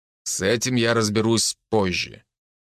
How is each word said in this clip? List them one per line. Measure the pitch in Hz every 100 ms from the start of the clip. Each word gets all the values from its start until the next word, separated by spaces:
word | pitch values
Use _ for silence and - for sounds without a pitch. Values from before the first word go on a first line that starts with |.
| _ _
«С | - -
этим | 92 120 127 127
я | 113
разберусь | 117 107 104 110 113 - - _
позже». | 110 95 85 - 52 _ _ _ _